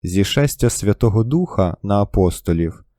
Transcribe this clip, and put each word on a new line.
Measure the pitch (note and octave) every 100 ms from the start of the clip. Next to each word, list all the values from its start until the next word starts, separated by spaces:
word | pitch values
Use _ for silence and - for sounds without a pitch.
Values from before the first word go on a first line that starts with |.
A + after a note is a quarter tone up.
зішестя | F#2 F#2 G2 - C#3+ - A#2+
Святого | - G2+ G2+ A#2 G#2+
Духа | A2+ D#3 F3+ - F2+ -
на | G2 G2+
апостолів | G2+ - F#2 - - E2 E2 - _